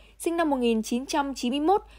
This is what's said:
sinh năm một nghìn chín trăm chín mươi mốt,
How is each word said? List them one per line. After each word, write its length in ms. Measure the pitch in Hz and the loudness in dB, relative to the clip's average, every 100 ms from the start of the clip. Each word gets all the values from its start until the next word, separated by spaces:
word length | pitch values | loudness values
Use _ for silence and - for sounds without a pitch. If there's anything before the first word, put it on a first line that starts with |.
| - - | -8 -8
sinh 180 | 349 339 | -2 0
năm 140 | 320 | 0
một 60 | 269 | 2
nghìn 260 | 240 226 | 2 0
chín 240 | 214 240 269 | 0 -4 -2
trăm 280 | 311 277 | -2 -2
chín 160 | 254 247 | -4 -2
mươi 100 | 277 | 0
mốt, 220 | 311 415 - | 2 2 0